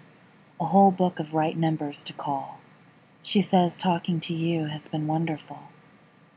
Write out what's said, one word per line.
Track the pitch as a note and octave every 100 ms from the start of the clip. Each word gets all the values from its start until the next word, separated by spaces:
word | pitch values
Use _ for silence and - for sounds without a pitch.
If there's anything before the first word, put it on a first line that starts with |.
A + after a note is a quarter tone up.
| - - - _ _ -
a | D#3
whole | F#3+ G3
book | F#3 F3+ -
of | D#3
right | D#3 D#3 D#3+
numbers | D#3+ D#3 D3 C#3+
to | -
call. | - - C#3 C3+ - - - - _ _ _
She | - G#3
says | F3+ F#3 F3 -
talking | F#3 E3+ - E3
to | -
you | E3 E3 E3 D3+
has | D3+ -
been | D#3 D3+
wonderful, | D#3+ E3 D3+ - C#3+ - - - - _ _ _